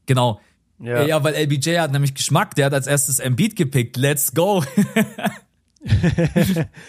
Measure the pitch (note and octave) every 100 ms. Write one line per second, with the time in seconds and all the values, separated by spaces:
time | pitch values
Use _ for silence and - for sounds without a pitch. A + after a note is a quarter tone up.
0 | - B2+ B2 - _ _ _ _ A#2 A#2+
1 | D3 D#3 D3+ D3+ D3+ C#3+ D#3 E3+ D#3 C#3
2 | C#3 C#3 - D#3 G#3 - C#3 C#3 C3+ C#3+
3 | - C3 C3 B2 A3 - C3+ B2+ A#2+ B2+
4 | C#3 D3 - D#3+ F#3 G3 C3 - - A3
5 | - - - - _ _ _ _ - -
6 | E3+ - E3 - F#3+ E3 - -